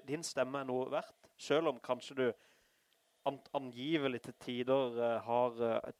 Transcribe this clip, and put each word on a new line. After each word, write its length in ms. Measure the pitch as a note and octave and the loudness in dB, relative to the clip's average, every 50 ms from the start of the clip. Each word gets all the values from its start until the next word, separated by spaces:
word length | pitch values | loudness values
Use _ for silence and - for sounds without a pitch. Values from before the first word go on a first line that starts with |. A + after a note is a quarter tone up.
| - - | -4 -4
din 160 | C#3 E3 E3+ | -6 -4 -4
stemme 320 | - - C3+ B2+ B2+ C3+ C#3 | -4 0 0 0 0 0 -4
er 60 | C3+ | -4
noe 220 | C3 B2+ B2+ B2+ B2+ | -2 -2 -2 0 0
verdt, 400 | C3 D#3+ F3 - - _ _ - _ - | -2 -4 -4 -6 -12 _ _ -20 _ -8
selv 320 | - - C#3+ D3+ E3 D#3 | -2 2 2 4 4 2
om 80 | C3 A#2 | 0 -2
kanskje 360 | - - B2+ A#2+ - - C#3+ C3 | -2 -4 -4 -4 -4 -6 -2 0
du 60 | B2+ A#2+ G#2+ - _ _ _ _ _ _ _ _ _ _ _ _ _ _ _ _ - C#3 | 2 2 2 -2 _ _ _ _ _ _ _ _ _ _ _ _ _ _ _ _ -6 -6
an-, 80 | C#3 C3 - - - | -6 -6 -8 -6 -6
angivelig 680 | C#3+ C3+ B2+ A#2+ A#2+ C3 D3+ E3 D3+ C#3 C3+ B2 A2+ - | -6 -6 -6 -8 -6 -2 0 2 2 2 2 0 -2 -6
til 80 | B2+ A#2+ - | -8 -14 -10
tider, 560 | - C3+ B2 A#2+ B2 B2+ C3 C#3 C3+ B2 A#2 A#2+ | -6 -4 -2 0 2 4 4 4 4 2 0 0
eh, 220 | A#2+ A#2 A#2 A2 | 2 2 2 0
har, 400 | A2 A#2 A#2 A#2+ B2 B2 A#2 A#2 | 0 0 2 4 4 2 2 0
eh, 300 | A#2 A2+ A2+ A2+ - - - | 0 2 2 0 -2 -4 -10